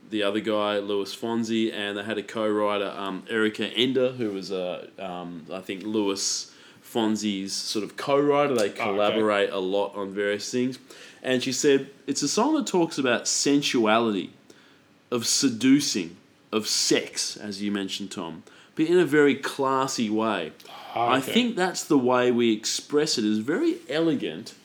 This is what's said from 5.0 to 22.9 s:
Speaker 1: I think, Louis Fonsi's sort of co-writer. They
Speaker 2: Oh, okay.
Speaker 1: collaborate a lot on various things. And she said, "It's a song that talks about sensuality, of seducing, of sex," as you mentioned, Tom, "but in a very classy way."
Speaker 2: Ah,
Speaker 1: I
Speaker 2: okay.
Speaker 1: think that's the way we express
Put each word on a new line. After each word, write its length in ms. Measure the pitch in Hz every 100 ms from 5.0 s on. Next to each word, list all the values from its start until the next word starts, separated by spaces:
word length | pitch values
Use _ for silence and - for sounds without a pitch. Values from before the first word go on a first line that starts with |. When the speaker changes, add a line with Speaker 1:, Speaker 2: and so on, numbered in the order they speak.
| 98 90 87 87 76
Speaker 1:
I 100 | 92
think, 240 | 92 98
Louis 680 | 101 110 101 98 - - - - - -
Fonsi's 720 | - 123 110 107 107 98 95
sort 280 | 92 - 110
of 140 | 101 -
co-writer. 580 | - 139 147 143 143
They 100 | 123
Speaker 2:
Oh, 80 | 101
okay. 100 | -
Speaker 1:
collaborate 680 | 113 98 104 107 107 101 101
a 80 | 98
lot 380 | 92 101 98 101
on 160 | 98
various 380 | 98 101 104 -
things. 260 | 127 127 127 - - - -
And 200 | - 127
she 80 | 127
said, 380 | 127 147 139 135 - -
"It's 140 | 139
a 80 | 143
song 240 | - 254 311
that 100 | 220
talks 320 | 185 165 -
about 280 | 127 113 -
sensuality, 1040 | - - 143 139 135 110 110 117 101 - - _ - - _ _ _ _
of 160 | 123 117
seducing, 920 | - 139 113 127 139 143 110 85 87 _ _ _
of 160 | 110 107
sex," 680 | - - 127 - - - -
as 240 | 107 98
you 100 | 104
mentioned, 380 | 101 98 - 98
Tom, 320 | 104 85 80 - - - -
"but 80 | 160
in 120 | 175
a 80 | 165
very 280 | 147 143
classy 760 | 131 - - 135 135 131 - 110
way." 420 | 107 110 101 78 - - - -
Speaker 2:
Ah, 120 | 113 117
Speaker 1:
I 120 | 131
Speaker 2:
okay. 120 | 135
Speaker 1:
think 240 | 220 247 180
that's 260 | 185 160
the 120 | - 147
way 340 | 120 123 123
we 220 | 120 120
express 640 | 107 - - -